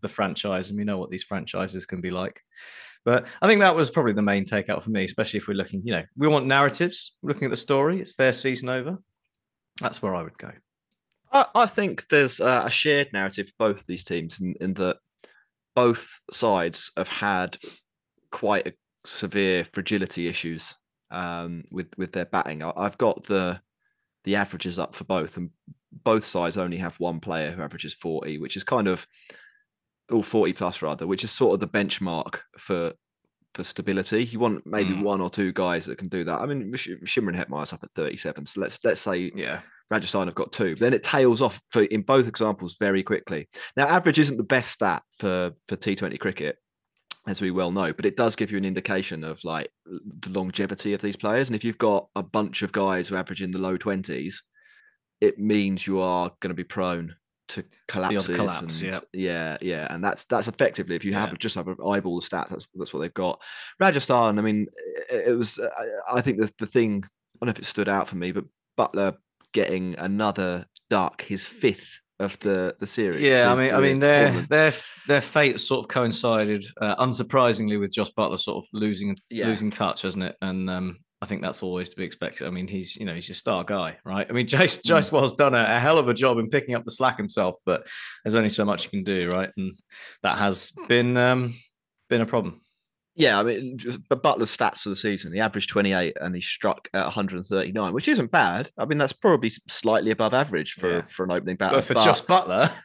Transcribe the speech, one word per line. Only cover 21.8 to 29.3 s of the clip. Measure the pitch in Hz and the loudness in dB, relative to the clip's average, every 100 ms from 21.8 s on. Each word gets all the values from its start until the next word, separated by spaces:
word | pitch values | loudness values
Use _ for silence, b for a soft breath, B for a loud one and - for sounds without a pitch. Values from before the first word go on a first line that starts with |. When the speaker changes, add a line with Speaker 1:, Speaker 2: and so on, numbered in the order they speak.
| 85 - | -10 -8
Speaker 2:
with | 92 | -6
their | 95 87 | -4 -2
batting. | 92 - 78 | -2 -2 -4
I, | 80 - | -6 -4
I've | 101 - | -4 0
got | 117 - | 0 0
the, | - 98 90 87 _ _ _ _ _ _ - | 0 0 0 -4 _ _ _ _ _ _ -2
the | 101 | 0
averages | 98 85 90 87 | 0 -4 -8 -6
up | 80 | -6
for | - - | -8 -2
both, | 95 78 - | -2 -2 -6
and | 87 _ - - _ - | -12 _ -20 -20 _ -4
both | - 110 - | 2 2 0
sides | 90 85 98 | -2 -2 -2
only | 90 87 | -4 -4
have | 90 - | -8 -4
one | 87 85 | -6 -4
player | 95 80 76 | -6 -4 -4
who | 87 | -6
averages | 76 85 76 | -10 -10 -12
forty, | - 87 78 78 76 | -8 -6 -6 -6 -8
which | 78 95 | -8 -8
is | |
kind | - 127 101 | -2 0 2
of, | 90 - b b | 0 -6 b b